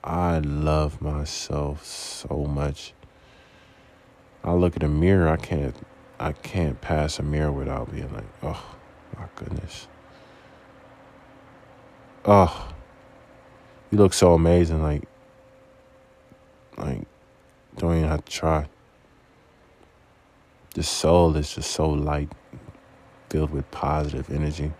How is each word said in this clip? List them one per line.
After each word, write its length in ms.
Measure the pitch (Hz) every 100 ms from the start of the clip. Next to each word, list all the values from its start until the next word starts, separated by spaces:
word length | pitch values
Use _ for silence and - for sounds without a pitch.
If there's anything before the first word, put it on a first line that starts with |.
I 340 | - 85 87 82
love 600 | 73 73 76 78 76 -
myself 840 | 73 76 76 - - 73 73 73
so 600 | - - - - 71 71
much. 480 | 73 71 73 69 - - - _ - - - - - - - - - _ - -
I 80 | -
look 240 | 87 90 -
at 60 |
a 60 | 78
mirror, 400 | 76 87 95 82
I 80 | 76
can't, 400 | - 78 69 - - - - -
I 140 | 80
can't 480 | 76 - 98 78 65
pass 380 | - 80 76 -
a 40 |
mirror 300 | 71 76 76
without 380 | 71 67 67 58
being 200 | - -
like, 120 | - - -
"Oh, 340 | - - - - - - - -
my 80 | 87 -
goodness. 520 | - - - - - - - - - - - - - - - - - 269 269 269 - - - - - - - -
Oh, 480 | 104 101 90 - - - - - - - - - - - - - -
you 80 | 104
look 140 | 98
so 200 | - 90
amazing." 480 | 85 82 87 85 80
Like, 220 | 80 73 - - - - - - - - - - _ _ _ - _ _ _ -
like, 300 | - 120 - _ _ _ _ _ _ -
don't 200 | 85 82
even 120 | 78
have 160 | 76
to 80 | -
try. 360 | - 80 78 71 _ _ _ _ _ _ _ _ _ _ _ _ _ _ _ _ _ _ _ _
The 80 | -
soul 540 | 73 - 80 87 85 76
is 180 | 73
just 160 | - 76
so 180 | - 78
light, 420 | 73 73 73 73 - _ - - - - - - - -
filled 220 | 78 76
with 200 | 73 -
positive 600 | - 71 76 76 71 -
energy. 420 | 71 76 76 76